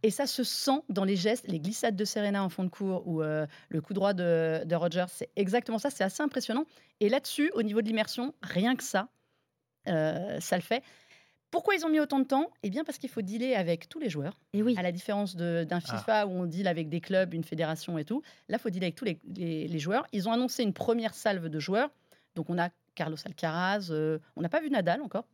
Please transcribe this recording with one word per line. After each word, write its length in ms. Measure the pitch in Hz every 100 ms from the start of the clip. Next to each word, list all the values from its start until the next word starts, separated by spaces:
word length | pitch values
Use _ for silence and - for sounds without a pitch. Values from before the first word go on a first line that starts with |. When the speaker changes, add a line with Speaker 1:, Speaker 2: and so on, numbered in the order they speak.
Speaker 1:
Et 60 | 220
ça 160 | 196 277
se 180 | -
sent 360 | 247 - 285 277 -
dans 140 | 190
les 120 | 190 196
gestes, 320 | 202 240 -
les 120 | 165
glissades 360 | 160 226 233 190
de 100 | 208
Serena 380 | 214 208 202
en 60 | 185
fond 140 | 175
de 60 | 185
cours 380 | - 196 185 -
ou, 140 | 160
euh, 240 | 156 151 147 - -
le 120 | 156
coup 120 | 156
droit 200 | 190 196
de, 500 | 190 175 165 160 160 160
de 100 | 170
Roger, 300 | 175 175 180
c'est 200 | - - -
exactement 420 | 190 240 240 226
ça, 140 | 285
c'est 120 | -
assez 200 | 190 -
impressionnant. 420 | 302 - - 233 320 - _ _
Et 60 | 208
là-dessus, 440 | 262 - - 294
au 80 | -
niveau 220 | 214 208
de 20 | 214
l'immersion, 480 | 220 214 - 254 -
rien 340 | 185 185 226 262
que 80 |
ça, 260 | - 190 214 _ _ _ _ _ _ _ -
euh, 520 | 165 156 160 185 -
ça 160 | - 185
le 80 |
fait. 200 | - 233 - - _ - _ _ _
Pourquoi 240 | 339 370 392
ils 100 | 320
ont 40 |
mis 100 | 311
autant 180 | 294 277
de 40 |
temps ? 260 | 262 269 320 _
Eh 60 | 208
bien, 140 | 214 311
parce 120 | 277
qu'il 120 | 254
faut 120 | -
dealer 340 | 190 220 254 226
avec 340 | 170 165 -
tous 100 | 320
les 100 | 262
joueurs. 300 | 151 143 - _
Speaker 2:
Eh 100 | 202
oui. 100 | 220 214
Speaker 1:
À 40 |
la 80 | 180
différence 440 | 175 - 202 202 180
de, 300 | 170 170 156
d'un 140 | 175 170
Speaker 3:
Ah. 120 | 113
Speaker 1:
fifa 280 | - 214 208
où 60 |
on 140 | 180 175
deal 220 | 170 190
avec 200 | 170 160
des 120 | 170
clubs, 320 | - 190 185
une 100 | 165
fédération 540 | 165 170 156 160 - 160
et 80 | 151
tout, 160 | 254 - - -
là, 100 | 220
faut 120 | 226
dealer 160 | 185 180
avec 100 | 165
tous 100 | 226
les, 140 | 165 - 180
les, 320 | 170 160 156
les 120 | 165
joueurs. 280 | 151 226 -
Ils 160 | 208 190
ont 20 |
annoncé 320 | 233 254 -
une 100 | 220
première 400 | - - 233 220
salve 360 | - 220 190 165
de 100 | 156
joueurs. 300 | 147 202 294 _ _ _ _ -
Donc, 140 | -
on 80 | 175
a 120 | 175 _ _ -
Carlos 220 | 156 156 -
Alcaraz, 640 | 175 165 160 185 208 180
euh, 260 | 156 156 156 _ -
on 40 |
n'a 80 | 170
pas 120 | 311
vu 80 | 311
Nadal 320 | 262 175 202
encore. 240 | 269 202 -